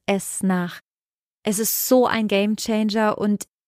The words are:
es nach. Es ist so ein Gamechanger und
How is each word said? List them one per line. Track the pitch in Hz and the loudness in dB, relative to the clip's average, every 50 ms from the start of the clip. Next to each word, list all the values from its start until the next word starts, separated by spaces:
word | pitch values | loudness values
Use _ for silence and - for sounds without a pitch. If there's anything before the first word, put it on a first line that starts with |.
| _ | _
es | - 196 190 - - - - | -2 -2 -2 -2 -6 -6 -2
nach. | - 190 185 180 175 170 - - - _ _ _ _ _ _ _ _ _ _ _ | 0 0 0 0 -2 -4 -8 -14 -20 _ _ _ _ _ _ _ _ _ _ _
Es | _ 214 202 202 | _ -4 -2 -2
ist | 226 - - - - - | -2 -2 -2 -4 2 4
so | 254 254 240 | 4 4 6
ein | - - 226 220 208 | 4 2 0 0 0
Gamechanger | 202 196 202 208 214 - - - 220 214 220 214 196 226 214 214 - - | 2 2 2 0 -2 -2 -2 -2 -2 0 0 0 0 2 0 0 0 0
und | 202 208 208 196 - - _ _ _ | 0 -2 -2 -2 -4 -12 _ _ _